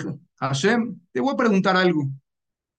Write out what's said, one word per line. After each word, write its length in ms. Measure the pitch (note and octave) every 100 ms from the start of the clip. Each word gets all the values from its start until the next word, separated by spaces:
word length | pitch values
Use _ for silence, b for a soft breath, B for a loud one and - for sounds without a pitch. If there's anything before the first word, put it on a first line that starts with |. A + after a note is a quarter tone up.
| F#3 C#3 - _
Hashem, 640 | C3+ C#3 G3 A#3 A3 - _
te 80 | B2+
voy 140 | C4
a 40 | C#4
preguntar 380 | A#3 F#3+ F#3+ F#3
algo. 340 | F#3 D#3 C3+ - _ _ _ _ _